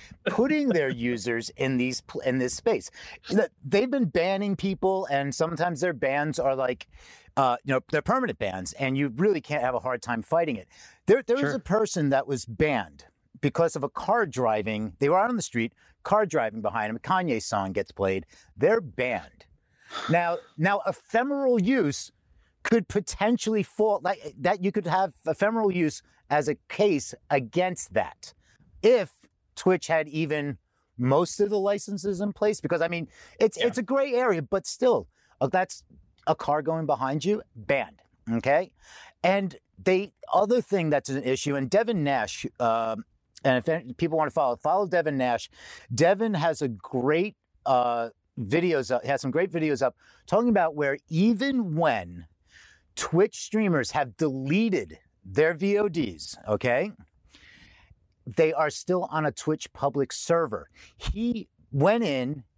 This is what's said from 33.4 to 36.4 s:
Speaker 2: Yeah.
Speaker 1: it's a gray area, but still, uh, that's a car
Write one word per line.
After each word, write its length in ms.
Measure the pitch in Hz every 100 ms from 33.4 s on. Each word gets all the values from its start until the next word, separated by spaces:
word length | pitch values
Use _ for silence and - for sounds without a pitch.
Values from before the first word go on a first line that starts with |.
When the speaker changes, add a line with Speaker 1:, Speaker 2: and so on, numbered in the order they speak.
| 220 -
Speaker 2:
Yeah. 100 | 233
Speaker 1:
it's 100 | 247
a 40 |
gray 320 | 208 277 277
area, 280 | 247 254 170
but 260 | 131 196 -
still, 400 | - 254 165 90 _ _ _
uh, 80 | 135
that's 380 | 185 185 - - - _ _ -
a 80 |
car 260 | 160